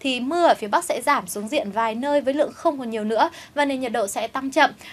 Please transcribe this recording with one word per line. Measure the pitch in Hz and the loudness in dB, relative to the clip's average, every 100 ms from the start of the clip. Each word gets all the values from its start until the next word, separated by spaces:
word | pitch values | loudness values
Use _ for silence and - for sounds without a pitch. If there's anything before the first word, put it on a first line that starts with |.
thì | 269 247 | -4 -2
mưa | 254 339 330 | -2 4 4
ở | |
phía | 208 208 | 4 2
Bắc | 262 | 0
sẽ | - 220 | 0 -2
giảm | 285 262 180 | 0 0 0
xuống | 208 214 | -8 -4
diện | 302 202 | -2 -2
vài | 202 226 | -2 -2
nơi | 226 285 294 | 0 0 2
với | 254 | 2
lượng | 285 - | 0 0
không | - 339 277 | 0 -2 -2
còn | 240 | -4
nhiều | 220 | -4
nữa | 214 220 330 - - | 0 2 2 0 -10
và | 285 | -2
nền | 277 269 | -2 0
nhiệt | 254 | -2
độ | 233 202 | -2 -2
sẽ | 240 226 | -4 -4
tăng | 269 269 | -4 -2
chậm. | 311 269 - - | 2 2 2 -18